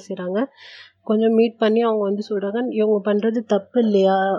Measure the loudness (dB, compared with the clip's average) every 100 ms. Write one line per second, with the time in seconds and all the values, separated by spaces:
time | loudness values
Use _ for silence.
0 | -6 -10 -6 -4 -6 _ -20 -20 -20 _
1 | -4 0 2 2 2 0 0 2 0 0
2 | -2 -4 -4 -6 -4 -6 -4 -2 0 0
3 | 0 0 0 -2 -2 -2 0 0 2 2
4 | 4 2 0